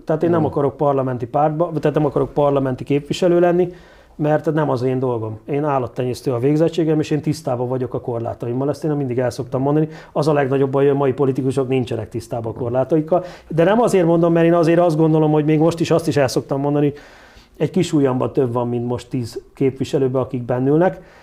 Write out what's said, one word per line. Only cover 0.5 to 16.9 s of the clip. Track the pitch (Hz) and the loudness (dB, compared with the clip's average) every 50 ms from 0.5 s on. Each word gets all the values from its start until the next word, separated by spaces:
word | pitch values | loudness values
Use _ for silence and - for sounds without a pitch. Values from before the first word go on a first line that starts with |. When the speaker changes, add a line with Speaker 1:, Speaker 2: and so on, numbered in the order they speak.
| - 151 143 139 - | 0 -2 -2 -2 -2
Speaker 1:
parlamenti | - 151 143 135 135 131 131 127 120 123 | 0 0 0 0 0 -2 -2 -4 -6 -6
pártba, | 117 - 143 147 156 156 151 170 175 165 151 | -4 -2 0 0 0 0 -2 -4 -2 -2 -2
tehát | - 151 - | -2 0 0
nem | 156 151 | 0 0
akarok | 143 - - 135 127 | 0 0 0 -2 0
parlamenti | - - 147 143 139 139 135 135 127 - 123 | 0 0 0 2 2 0 0 -2 -4 -6 -4
képviselő | - 139 143 139 - 185 - 190 180 175 175 | -2 -2 -2 -2 -4 -4 0 2 2 4 4
lenni, | 175 175 175 175 180 180 180 - - - - - - _ _ | 4 4 2 2 0 -2 -4 -10 -20 -20 -20 -20 -20 _ _
mert | - 151 151 151 151 151 165 | -4 0 0 0 0 0 0
nem | 151 160 151 143 | 0 0 0 0
az | 135 120 | 0 0
én | 123 131 127 131 | 0 -2 0 0
dolgom. | 131 127 123 117 110 110 107 104 - | -2 -2 -2 -4 -4 -8 -10 -12 -8
Én | - 151 143 151 | -6 -4 -2 -2
állattenyésztő | 151 139 135 127 120 - - 127 127 120 - - 143 | 0 0 -2 -2 -4 -4 -6 -4 -4 -6 -4 -4 -4
a | 127 120 | -2 0
végzettségem, | 120 143 147 151 165 165 165 175 165 156 156 156 | 2 2 2 2 2 2 0 0 0 0 0 0
és | 147 - | 0 0
én | 156 151 | -2 -2
tisztában | - 156 143 - - 147 127 117 127 123 | -2 -2 -4 -4 -4 -4 -4 -4 -4 -4
vagyok | 131 127 127 120 - | -4 -4 -4 -4 -6
a | 127 | -6
korlátaimmal. | - - 120 117 117 110 104 - - 117 120 131 139 143 | -6 -6 -6 -4 -6 -6 -8 -6 -6 -6 -4 -2 -2 -2
Ezt | 151 147 - | -4 -4 -4
én | 160 | -2
mindig | 151 143 143 127 120 120 | -2 -2 -2 -2 -2 -2
el | 127 123 | -2 -2
szoktam | 120 - 131 127 - 127 | -4 -6 -6 -6 -4 -2
mondani. | 135 143 147 151 156 156 156 - - - | 0 2 2 2 0 -2 -4 -12 -20 -6
Az | - 170 147 151 | -4 -2 0 2
a | |
legnagyobb | 151 143 143 127 135 135 139 135 | 2 2 2 2 2 0 0 0
baj, | 131 139 139 | 2 2 4
hogy | 143 139 | 4 4
a | 139 | 2
mai | 143 139 | 2 0
politikusok | 123 - 143 135 131 143 131 135 123 139 131 123 | 0 0 0 0 0 0 -2 0 0 0 0 0
nincsenek | 135 131 123 113 117 113 107 - | 0 -2 -2 -2 -4 -6 -8 -8
tisztában | - 117 - - - 120 113 117 110 | -10 -10 -8 -8 -8 -8 -6 -8 -8
a | - | -6
korlátaikkal. | 135 117 120 127 135 - 170 156 151 156 185 170 - - - - - - | -6 -2 0 -2 0 2 0 0 2 0 0 -2 -2 -4 -12 -20 -14 -4
De | - 156 165 | 0 2 2
nem | 185 208 233 | 4 4 2
azért | 240 196 202 190 175 | 2 2 2 2 4
mondom, | 165 170 170 170 170 | 4 4 4 4 4
mert | 170 170 165 | 4 4 4
én | 170 170 | 4 4
azért | 175 170 165 170 170 | 4 4 4 4 4
azt | 175 175 156 | 4 2 4
gondolom, | 147 160 156 156 156 156 151 | 2 4 4 4 4 4 4
hogy | 151 151 147 | 2 2 2
még | 151 156 151 | 2 2 4
most | 156 170 165 165 | 4 2 2 0
is | 165 - | 0 0
azt | 160 165 160 170 | 2 0 0 0
is | 139 | 0
el | 147 139 123 | 2 0 2
szoktam | - 151 131 - 147 139 | 0 -2 -4 -2 -4 -2
mondani, | 139 143 147 147 147 147 | 0 0 2 2 2 0